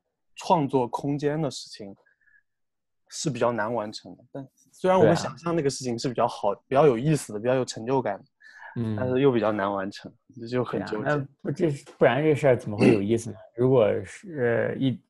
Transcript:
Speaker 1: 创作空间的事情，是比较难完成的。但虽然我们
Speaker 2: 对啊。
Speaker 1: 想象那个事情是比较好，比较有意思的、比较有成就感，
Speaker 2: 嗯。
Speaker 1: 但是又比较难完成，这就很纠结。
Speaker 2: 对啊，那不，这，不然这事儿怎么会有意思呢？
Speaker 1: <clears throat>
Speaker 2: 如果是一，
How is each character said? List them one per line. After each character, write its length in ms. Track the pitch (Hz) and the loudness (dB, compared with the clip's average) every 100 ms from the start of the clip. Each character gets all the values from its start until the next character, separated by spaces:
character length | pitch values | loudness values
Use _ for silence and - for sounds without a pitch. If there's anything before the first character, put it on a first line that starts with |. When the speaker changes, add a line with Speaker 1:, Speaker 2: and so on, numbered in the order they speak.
| _ _ _ - | _ _ _ -8
Speaker 1:
创 320 | - 175 139 | 0 0 2
作 200 | 135 120 | 0 -2
空 300 | - 143 143 | -4 -6 -4
间 220 | 143 156 | -4 -2
的 120 | 147 | -4
事 180 | - - | -6 -14
情， 260 | - 101 98 _ _ _ _ _ _ _ _ _ _ _ | -16 -18 -20 _ _ _ _ _ _ _ _ _ _ _
是 200 | - 165 | -10 -6
比 80 | 120 | -2
较 140 | 120 | -2
难 200 | 117 104 | -2 -4
完 200 | 120 107 | -4 -8
成 240 | 110 95 92 | -10 -18 -20
的。 80 | _ | _
但 160 | 139 139 _ _ | -18 -18 _ _
虽 180 | _ 185 | _ 2
然 80 | 185 | 4
我 60 | |
们 100 | 160 | 4
Speaker 2:
对 60 | 165 | 4
啊。 20 | |
Speaker 1:
想 160 | - - | -2 -8
象 180 | 170 165 | -4 -2
那 60 | |
个 80 | 139 | -2
事 140 | - | -2
情 160 | 131 117 | -4 -4
是 80 | 143 | -4
比 80 | 117 | 0
较 120 | 117 | 0
好， 280 | - 104 98 - | 0 -4 -4 -2
比 60 | 131 | 4
较 120 | 156 | 4
有 100 | 117 | 4
意 180 | 143 147 | 2 0
思 180 | - | -2
的、 60 | 104 | -6
比 60 | 120 | -2
较 80 | |
有 120 | 131 123 | 0 -2
成 200 | - 113 | -6 -2
就 160 | 135 | 2
感， 180 | 107 98 - _ - - - - | 2 0 -10 _ -20 -20 -12 -6
Speaker 2:
嗯。 180 | 110 107 | -4 -2
Speaker 1:
但 120 | 127 | 0
是 120 | 127 | 4
又 120 | 139 | 4
比 80 | 120 | 4
较 120 | 107 | 2
难 200 | 107 98 | 0 -2
完 200 | 101 98 | -2 -6
成， 200 | - - - _ - | -10 -16 -20 _ -16
这 80 | 117 | -6
就 160 | 123 | -4
很 160 | 120 107 98 | -2 -4 -4
纠 120 | 107 | -4
结。 60 | |
Speaker 2:
对 80 | 135 | -2
啊， 40 | 147 | -2
那 120 | 139 _ | -4 _
不， 100 | - | -8
这， 180 | 143 170 139 - - | -2 -2 -2 -8 2
不 80 | 147 | 4
然 180 | 123 | 4
这 100 | 156 | 2
事 140 | 143 147 | 4 4
儿 100 | 120 | 2
怎 120 | - | 0
么 80 | 104 | 2
会 160 | 123 | 6
有 80 | 110 | 6
意 160 | 101 113 | 4 0
思 120 | 110 | -2
呢？ 80 | 104 - | -14 -12
Speaker 1:
<clears throat> 80 | - | -2
Speaker 2:
如 140 | 127 | 2
果 180 | 131 104 104 98 | 4 4 2 -6
是 720 | - 202 151 120 113 113 - | -14 -12 -4 0 0 -2 -2
一， 200 | 135 117 | -4 -4